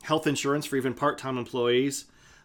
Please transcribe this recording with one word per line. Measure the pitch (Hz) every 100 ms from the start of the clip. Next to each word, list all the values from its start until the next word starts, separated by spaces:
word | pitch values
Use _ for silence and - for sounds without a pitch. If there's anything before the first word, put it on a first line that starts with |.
health | - 156 156
insurance | 135 139 147 147
for | 135
even | 127
part-time | 120 143 143 135 127
employees. | 117 127 120 123 139 135 - - - -